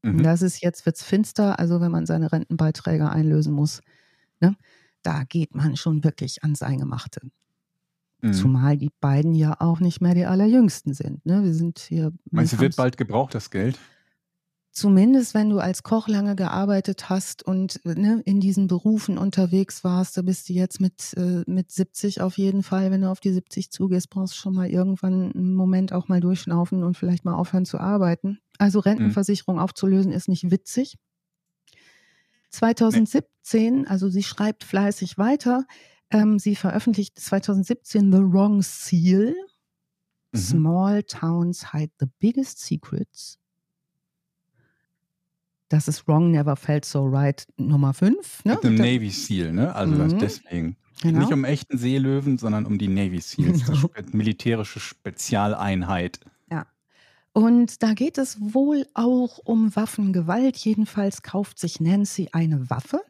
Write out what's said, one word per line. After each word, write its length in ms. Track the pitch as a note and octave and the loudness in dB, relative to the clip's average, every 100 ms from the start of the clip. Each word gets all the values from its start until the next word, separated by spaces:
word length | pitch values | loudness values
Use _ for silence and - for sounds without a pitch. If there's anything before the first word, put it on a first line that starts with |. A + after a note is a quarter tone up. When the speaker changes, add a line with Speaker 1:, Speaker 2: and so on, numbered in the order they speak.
Speaker 1:
Mhm. 80 | G#3+ E3 | 0 2
Speaker 2:
Und 60 | |
das 200 | D#3+ E3+ | 2 2
ist, 200 | F#3 - | 0 -2
jetzt 240 | F3 - - | -4 -2 -4
wird's 160 | - | -4
finster, 560 | - G3 G#3+ - G3+ - | -2 0 0 0 0 0
also 220 | E3+ F3 | 0 0
wenn 100 | E3+ | 0
man 160 | E3 D#3+ | 0 -2
seine 240 | E3 D#3 | -2 0
Rentenbeiträge 800 | D#3+ - E3 D#3 - - D#3 D3+ | -2 -2 -2 0 0 -2 0 0
einlösen 420 | D#3 D#3 D3+ D3+ | 0 2 2 2
muss, 300 | D3 D3+ - _ _ _ _ _ _ | 0 -2 -4 _ _ _ _ _ _
ne, 160 | F3 G3+ _ _ _ _ | 2 2 _ _ _ _
da 220 | - D3+ | -6 -4
geht 300 | C3 E3+ D#3 | -4 -4 -4
man 220 | D3 D3+ C#3+ | -2 -2 0
schon 280 | E3+ D3+ | -2 2
wirklich 380 | D#3 - C#3 - | 0 -2 -10 -4
ans 180 | D3+ D3 | -4 -2
Eingemachte. 580 | - C3+ C#3 - - - C3 _ _ _ _ _ _ _ _ _ | -4 -4 -4 -8 -10 -16 -18 _ _ _ _ _ _ _ _ _
Speaker 1:
Mhm. 120 | A2+ | 0
Speaker 2:
Zumal 440 | F#2+ A#2 C3 C3+ D3 | 2 2 2 2 0
die 120 | C#3+ _ | -2 _
beiden 340 | C#3+ C#3 D#3+ | 0 2 2
ja 260 | D#3+ D#3 - | 2 0 0
auch 200 | E3+ E3 | 0 2
nicht 200 | F3 - | 0 0
mehr 140 | F3 | 2
die 120 | F3 F3+ | 2 2
Allerjüngsten 680 | F#3 G#3+ B3+ G#3+ - - | 2 4 6 4 2 -8
sind, 320 | C#3 D3 C#3+ - | -6 -8 -8 0
ne? 160 | F#3+ | 0
Wir 120 | G3 | 2
sind 260 | D#3+ E3+ - | 0 -2 -6
hier 320 | - D#3+ D#3 F3 - | -6 -2 -2 -6 -6
Speaker 1:
Meinst 220 | D#3+ D#3+ | 0 0
du, 60 | A2+ | 2
wird 100 | C3+ | 0
Speaker 2:
Anfangs 80 | - | 2
Speaker 1:
bald 200 | B2+ B2 | -2 -2
gebraucht, 380 | A#2 G#2+ C3+ | -2 -2 -2
das 160 | A2+ - | -6 -6
Geld? 280 | F#2+ A2+ B2+ - _ _ _ _ _ _ _ _ | -4 -4 -4 -14 _ _ _ _ _ _ _ _
Speaker 2:
Zumindest, 640 | - G3+ F#3+ A3 C4+ A#3 | -2 4 6 6 4 2
wenn 160 | G#3+ G#3+ | 0 0
du 100 | G3+ | 0
als 240 | F#3 F#3 | -2 -6
Koch 240 | - A3+ A3 | -2 -2 0
lange 260 | G3+ G3+ | -2 0
gearbeitet 760 | G3 F#3 - G3 G3 G3 F#3+ - | -2 -2 -2 0 0 -2 -8 -4
hast 360 | F#3+ - - | -4 -4 -10
und, 360 | - F#3 F#3 - | -4 -2 -4 -6
ne, 380 | E3+ E3 G#3 A3+ | -6 0 2 0
in 160 | - G3+ | 2 2
diesen 260 | F#3+ F#3+ F#3+ | 2 2 0
Berufen 520 | F3 G#3+ G#3+ G#3+ F#3 | 2 2 0 0 -2
unterwegs 680 | G3 F#3+ F#3 F#3+ G3 - | 0 0 2 2 0 -4
warst, 320 | F#3 F3+ F#3 - | -2 0 -2 -2
da 60 | |
bist 260 | F3+ F#3 - | -2 -4 -2
du 40 | |
jetzt 280 | F3+ F#3 - | -2 -2 0
mit, 340 | F#3 - - - | -2 -2 -10 -4
äh, 280 | F3+ F3+ - | -2 -2 -2
mit 240 | F#3 F3 | -4 -4
siebzig 500 | - F#3+ - G#3 G3 | -4 -4 -2 -6 -2
auf 180 | F#3 F#3 | -4 0
jeden 260 | G3 G3 | 0 0
Fall, 260 | F#3+ F#3+ F#3+ | -2 -2 0
wenn 120 | F#3+ | 0
du 80 | F#3 | 0
auf 100 | F#3+ | -2
die 100 | G3+ | -2
siebzig 400 | F#3 - - F#3 | -2 -4 -10 -10
zugehst, 400 | - F#3+ F#3 - | -4 0 0 -2
brauchst 240 | F#3+ F#3 | -6 -6
du 40 | - | -6
schon 160 | G3 | -4
mal 140 | F#3 F3+ | -2 0
irgendwann 640 | F3+ F#3+ F#3+ F#3 F#3 F3+ | 0 0 0 0 0 -2
einen 220 | - F#3 | -2 0
Moment 380 | F#3 F#3 F#3 F#3+ | 2 2 2 0
auch 160 | F3+ - | -4 0
mal 100 | F#3 | 0
durchschnaufen 640 | F3 F#3 - E3+ F3 F#3+ | 2 0 0 0 0 0
und 140 | F3 F3 | -2 -2
vielleicht 280 | F3 F3+ | -2 -2
mal 100 | F3+ | -2
aufhören 320 | E3+ F3+ F#3 F3+ | -2 0 -2 -2
zu 120 | - | -4
arbeiten. 640 | F#3+ G#3 F3+ E3+ G3 G3+ _ _ | -2 2 2 0 -4 -8 _ _
Also 220 | G3+ G3+ | 2 4
Speaker 1:
Mhm. 40 | |
Speaker 2:
Rentenversicherung 760 | G3 G#3+ G#3 G#3 G3 G3+ - F3 | 2 2 2 2 0 -2 -2 -2
aufzulösen 500 | F#3+ - F#3+ F#3+ F#3+ | -2 -2 2 2 2
ist 180 | F3+ - | -2 -2
nicht 220 | F3+ F3 | -2 0
witzig. 460 | F#3 - - C4+ - _ _ _ _ _ _ _ _ _ _ _ _ _ _ _ | 0 0 -4 -4 -8 _ _ _ _ _ _ _ _ _ _ _ _ _ _ _
Zweitausendsiebzehn, 1300 | - A3+ A#3 A3+ A3+ A3 C#4+ - _ - A3+ A3+ C4 | 0 0 4 4 4 2 0 -2 _ -2 0 2 0
Speaker 1:
Nee. 40 | - | 0
Speaker 2:
also 220 | F#3+ F#3+ | -2 0
sie 160 | F#3 | -2
schreibt 400 | G3 - G#3 G#3+ | -4 -4 -4 -4
fleißig 540 | - G3 G3+ G3+ F3+ - | -4 0 0 -2 -8 -2
weiter, 480 | G#3+ D4 B3 B3 C4+ - - _ _ | 0 0 0 0 -2 -14 -20 _ _
ähm, 300 | G#3+ G#3+ G#3 | 2 4 2
sie 160 | G#3 G#3 | 0 0
veröffentlicht 640 | F#3+ G#3+ - G#3 G3 - | -2 0 0 0 -4 -10
zweitausendsiebzehn 920 | - G3 G3+ G3 F#3 A#3+ - G#3+ G3 | -4 -2 0 -2 0 -4 -2 2 6
The 60 | F#3 | 6
Wrong 420 | F#3+ F#3+ G3+ G#3 | 6 4 4 2
Seal, 760 | F#3 - - F3 F3 F#3+ A3+ F4+ F#4+ _ _ _ _ _ _ _ _ | 0 -6 -2 2 4 4 2 -2 -10 _ _ _ _ _ _ _ _
Speaker 1:
Mhm. 60 | A2+ | -4
Speaker 2:
Small 640 | F#2 D#3+ D#3 F3 G3 G#3 | 0 2 2 2 2 0
Towns 680 | - - E3 E3+ E3+ F3 - | -4 -6 -2 0 -2 -4 -8
Hide 200 | D3+ D3+ _ | -6 -6 _
the 60 | C3 _ | -6 _
Biggest 400 | G#3+ B3+ C4 - | 0 0 -6 -8
Secrets. 800 | - D#3 - - - - - - _ _ _ _ _ _ _ _ _ _ _ _ _ _ _ _ _ _ _ _ _ _ _ | -8 -8 -6 -8 -8 -12 -20 -20 _ _ _ _ _ _ _ _ _ _ _ _ _ _ _ _ _ _ _ _ _ _ _
Das 180 | D3+ D#3 | 0 0
ist 180 | D3+ - | -4 2
Wrong 240 | D3+ E3+ | 4 4
Never 240 | D#3+ D3 | 4 2
Felt 300 | C#3 - D3 | -2 -2 -2
So 200 | - C#3+ | -2 -2
Right 440 | C3+ C3+ C#3+ C#3+ - - | 0 2 0 -2 -10 -6
Nummer 380 | - C#3+ C#3 | 0 2 2
fünf, 500 | C3+ F#3+ F#4 - - | 2 2 2 -4 -4
ne? 80 | G#3 | -2
Speaker 1:
Mit 120 | D4 | 2
einem 100 | B2 | 2
Speaker 2:
Mit 100 | A2 | 4
der 80 | A#2+ | 4
Speaker 1:
Navy 180 | B2+ G#2 | 2 -2
Seal, 420 | F#2 - G2 E2 | -6 -4 -2 -2
ne? 220 | F2 D3 | 0 -2
Also 220 | G#2 G2+ D3+ | 0 0 2
das 160 | D#3+ | 2
Speaker 2:
Mhm. 60 | F#3 | 2
Speaker 1:
deswegen. 580 | G2+ - _ F2 E2 - _ - | -2 -4 _ -6 -6 -8 _ -4
Geht 20 | |
Speaker 2:
Genau. 160 | E3 D#3 | 0 2
Speaker 1:
nicht 120 | C#3+ | 2
um 120 | C#3+ | 2
echten 340 | C3+ D3 - B2+ | 0 -4 -4 -4
Seelöwen, 600 | B2 C3+ C3+ C#3 C#3 B2+ | 0 0 0 0 0 -2
sondern 280 | A2+ G#2+ G#2 | -2 -2 -2
um 120 | G#2 | -2
die 80 | G2+ | 0
Navy 340 | F#2+ G2 F2+ | 0 -2 -4
Seals, 440 | - - - F3 | -8 -2 2 2
Speaker 2:
Genau. 80 | A#2+ | 2
Speaker 1:
die 60 | D3+ | 2
spe-, 380 | D#3 G#2+ F#2+ G#2+ | 0 -4 -6 -2
militärische 600 | G#2+ G#2 A#2 A#2 G#2 - | 0 0 -2 -2 -4 -10
Spezialeinheit. 1400 | - - G#2 - - G#2+ G#2 G#2+ G2+ F#2+ F2+ F#2 F2+ - - _ _ | -14 -14 -14 -12 -4 0 0 0 -2 -2 -2 -2 -4 -8 -20 _ _
Speaker 2:
Ja. 180 | E3 - _ _ _ _ _ _ | -10 -10 _ _ _ _ _ _
Und 500 | G#3+ A3+ A#3+ A#3+ - | 2 6 6 4 0
da 120 | A3 | -2
geht 240 | G#3+ C#4 - | 0 -2 -2
es 200 | C4 G#3+ | -6 -6
wohl 460 | G#3 B3 C#4+ D4 C4+ | -4 0 2 0 -2
auch 440 | - A#3 B3+ B3 - | -2 0 2 -2 -6
um 360 | - A3+ A3 | -2 0 2
Waffengewalt. 840 | G#3 A3 - G3 F3+ E3 G#3 C4 B3 | 0 -4 -2 -2 0 0 0 0 0
Jedenfalls 640 | A3 G#3+ G#3+ - G3 - | -2 0 0 -2 -4 -4
kauft 360 | - F#3+ G3+ - | -8 -6 -8 -8
sich 220 | E3+ - | -10 -2
Nancy 480 | E3 G3 G3+ - F3 | 0 2 0 -4 -4
eine 380 | E3 D#3+ D3 B2+ | -2 0 0 -2
Waffe. 300 | B2 - D4+ | -6 -4 -8